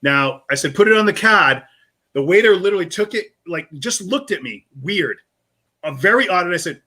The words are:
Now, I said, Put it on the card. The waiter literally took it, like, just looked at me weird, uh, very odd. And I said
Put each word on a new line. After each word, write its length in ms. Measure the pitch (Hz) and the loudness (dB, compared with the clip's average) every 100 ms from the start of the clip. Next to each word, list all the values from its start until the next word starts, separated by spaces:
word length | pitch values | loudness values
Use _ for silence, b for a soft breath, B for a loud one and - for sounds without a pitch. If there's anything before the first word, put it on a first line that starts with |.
Now, 400 | 143 139 139 131 _ | 0 0 0 -4 _
I 40 | |
said, 200 | 139 156 | -4 -4
Put 140 | 135 214 | 2 4
it 80 | 220 | 4
on 100 | 208 | 2
the 60 | |
card. 500 | - 220 214 151 131 - b b _ _ | 2 2 4 4 0 -4 b b _ _
The 80 | - | -6
waiter 320 | 139 190 226 196 | 2 4 4 4
literally 300 | 190 202 170 | 2 -2 -4
took 280 | 185 208 | -4 -6
it, 220 | 233 208 _ - | -6 -10 _ -10
like, 240 | 170 156 | -10 -10
just 280 | 151 175 233 | -10 -6 -6
looked 300 | 185 262 285 | -4 -6 -4
at 100 | 180 | -8
me 240 | 127 104 _ 139 | -8 -14 _ -16
weird, 340 | 135 202 147 101 _ _ _ _ _ _ | -8 -4 -4 -6 _ _ _ _ _ _
uh, 100 | 156 | -12
very 360 | 135 151 233 247 | -4 0 2 2
odd. 160 | 185 | 0
And 100 | 175 | 0
I 40 | 175 | -4
said 240 | 165 143 | -6 -10